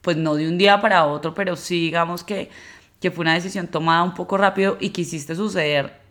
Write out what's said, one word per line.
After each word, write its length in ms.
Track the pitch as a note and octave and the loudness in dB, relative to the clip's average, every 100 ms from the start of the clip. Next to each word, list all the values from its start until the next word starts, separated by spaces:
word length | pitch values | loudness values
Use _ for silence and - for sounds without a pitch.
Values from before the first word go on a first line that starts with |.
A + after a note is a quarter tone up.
pues 160 | - D#3+ | 0 0
no 180 | D#3+ D3+ | 2 0
de 120 | D#3+ | 0
un 100 | F3 | 0
día 220 | G3 G3+ | 2 4
para 260 | A3 F#3+ D3+ | 4 4 4
otro, 280 | D3 D#3+ | 0 -6
pero 220 | E3 F#3+ E3+ | -4 -4 -4
sí 240 | - F3 | -2 -2
digamos 420 | E3 E3 E3+ F3 | 0 0 -2 -4
que, 280 | - G3+ - - - - _ _ | -6 -8 -8 -14 -20 -20 _ _
que 100 | F3+ | -4
fue 120 | E3 | 0
una 120 | E3 | 0
decisión 320 | E3 F3+ F#3+ F3 | 2 0 -6 -4
tomada 360 | D#3+ E3 E3 | -2 2 4
un 120 | F3+ | 2
poco 220 | F3 F3 G3 | -2 -2 2
rápido 400 | G3 F#3+ G3 - | 2 4 0 0
y 100 | - | -4
que 100 | - | -4
hiciste 340 | E3 E3 C#3 | -4 -6 -6
suceder 580 | E3 G#3+ F#3 D3+ D3 C#3 - - | -4 -2 0 2 2 0 -8 -20